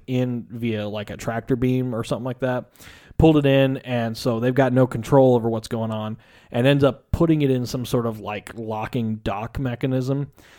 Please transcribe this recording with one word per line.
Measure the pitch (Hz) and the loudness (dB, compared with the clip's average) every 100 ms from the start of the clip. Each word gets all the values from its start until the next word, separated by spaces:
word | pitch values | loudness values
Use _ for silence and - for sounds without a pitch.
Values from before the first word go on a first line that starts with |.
| - | -4
in | 127 127 120 - | -2 -2 -4 -8
via, | 117 117 107 104 | -6 -4 -4 -4
like, | 104 101 | -8 -10
a | - | -10
tractor | - 113 - 123 | -6 -4 -2 0
beam | 127 127 127 | 2 0 -2
or | 117 | -4
something | - 117 127 | -4 -6 -6
like | 123 | -4
that, | 131 123 - _ - - - - | -4 -4 -8 _ -20 -20 -8 4
pulled | 160 151 | 6 6
it | 139 | 4
in, | 135 135 135 | 4 4 0
and | 127 120 113 110 | -4 -4 -4 -4
so | 127 113 | -2 0
they've | 123 127 | 0 2
got | 127 | 4
no | 127 127 | 4 2
control | 117 107 139 131 120 | 0 2 6 6 6
over | 117 | 2
what's | 113 - | -4 -4
going | 113 110 | -6 -4
on, | 110 107 110 _ _ - | -6 -8 -10 _ _ -8
and | 120 131 | 0 4
ends | 143 | 4
up | 139 - _ | 4 0 _
putting | - 165 156 | 0 2 2
it | 139 | 2
in | 127 120 | 0 -2
some | 131 117 | -6 -4
sort | 127 117 | -2 -2
of, | 107 | -6
like, | 104 104 - 117 | -8 -10 -10 -12
locking | 110 107 104 123 110 110 | -8 -6 -6 -4 -4 -4
dock | 110 101 113 - | -6 -6 -8 -6
mechanism. | 131 117 131 131 127 139 139 - - | -6 -4 -2 -2 -2 -4 -6 -12 -20